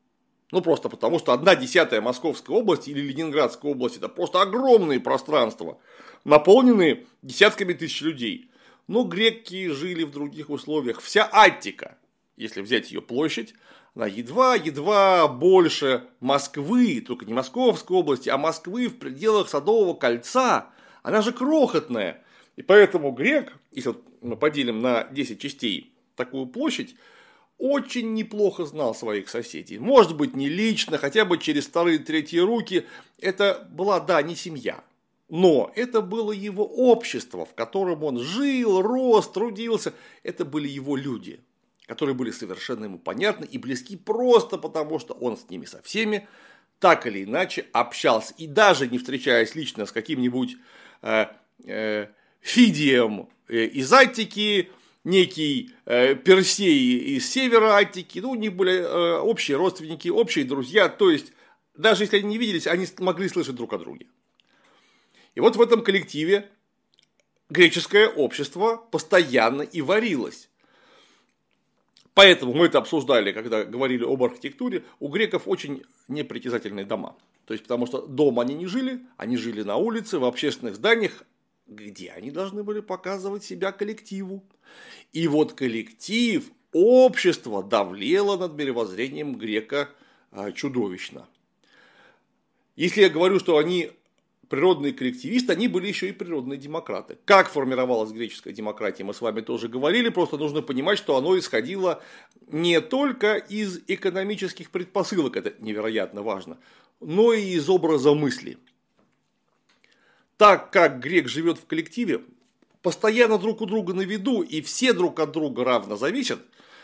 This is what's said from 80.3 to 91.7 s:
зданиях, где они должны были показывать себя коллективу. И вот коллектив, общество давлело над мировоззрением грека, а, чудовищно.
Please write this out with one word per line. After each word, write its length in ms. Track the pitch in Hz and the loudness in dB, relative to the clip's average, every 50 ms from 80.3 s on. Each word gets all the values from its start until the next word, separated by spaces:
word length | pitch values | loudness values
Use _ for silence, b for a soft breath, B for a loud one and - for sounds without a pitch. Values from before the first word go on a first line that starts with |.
| 123 - - 143 - - - 113 98 | -2 -2 -4 -4 -4 -6 -8 -10 -8
зданиях, 480 | 104 143 214 233 233 214 175 - - - _ _ _ _ _ _ _ _ _ | -2 0 2 2 2 2 -2 -6 -10 -20 _ _ _ _ _ _ _ _ _
где 440 | 107 107 104 104 98 95 90 87 - | -20 -20 -20 -20 -18 -16 -16 -16 -16
они 180 | 85 101 135 | -16 -14 -10
должны 320 | 147 170 190 196 190 208 208 | -8 -8 -8 -8 -8 -10 -8
были 160 | 208 208 214 | -8 -8 -8
показывать 640 | 208 - 185 180 - 185 196 196 185 196 202 208 202 | -8 -10 -10 -10 -8 -8 -8 -8 -8 -8 -8 -10 -10
себя 300 | - 190 175 185 196 190 | -14 -8 -6 -6 -6 -4
коллективу. 720 | 190 202 208 220 220 - - 196 196 196 185 196 196 190 _ _ B B B B B B B B B B B - | -4 -6 -8 -8 -10 -14 -12 -12 -10 -10 -10 -12 -14 -16 _ _ B B B B B B B B B B B -6
И 140 | 156 165 | -4 -2
вот 260 | 160 143 151 151 151 - | 2 2 2 2 0 -2
коллектив, 960 | - 139 123 113 113 110 - - _ - - 208 233 240 233 202 143 - - - _ _ _ - | -4 -6 -4 -4 -6 -8 -10 -14 _ -10 -4 -2 0 0 2 0 -2 -4 -6 -12 _ _ _ 0
общество 880 | 160 185 226 247 254 254 254 - - - 180 160 - - 123 104 98 | 4 6 8 8 8 8 6 4 2 2 2 0 0 -4 -6 -6 -6
давлело 760 | 92 101 117 104 101 90 92 101 98 123 170 196 202 202 202 | -2 0 0 0 2 0 -4 -6 -2 0 0 2 2 0 -2
над 180 | 180 185 170 151 | -2 -4 -6 -6
мировоззрением 800 | 147 147 135 123 120 113 98 92 98 120 135 143 151 151 143 127 | -6 -6 -4 -4 -4 -4 -4 -6 -6 -8 -8 -8 -8 -10 -10 -10
грека, 540 | 110 113 110 107 110 107 - 143 143 143 139 b b b b b b b b | -8 -6 -4 -4 -4 -4 -2 -4 -4 -4 -4 b b b b b b b b
а, 220 | - 98 101 104 87 | -14 -12 -10 -10 -8
чудовищно. 760 | - - 139 131 127 110 98 90 92 - - - 67 - _ _ _ _ _ _ _ b b | -8 -8 -4 -4 -2 -4 -4 -6 -10 -12 -16 -16 -18 -20 _ _ _ _ _ _ _ b b